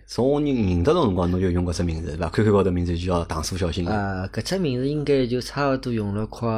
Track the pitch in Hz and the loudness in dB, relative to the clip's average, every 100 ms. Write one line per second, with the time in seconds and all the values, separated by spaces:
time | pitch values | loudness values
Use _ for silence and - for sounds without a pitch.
0 | - - 127 147 147 131 98 87 87 175 | -10 -2 2 2 2 2 2 2 4 4
1 | 135 90 87 90 95 87 90 85 87 80 | 4 2 2 2 2 0 0 0 -2 -2
2 | 80 78 85 - 110 101 95 90 87 85 | -6 -4 -2 2 4 4 4 2 0 -2
3 | 90 87 82 82 78 92 90 98 87 107 | 0 -2 -2 -4 -4 -2 -2 -2 -2 -2
4 | 98 92 95 - - 190 165 123 135 151 | -2 -4 -6 -6 -4 -2 0 0 -2 -2
5 | 143 139 123 123 117 - 143 131 127 117 | 2 2 2 -2 -4 -2 0 0 -2 -2
6 | 101 101 107 - 120 | -2 -4 -6 -4 -2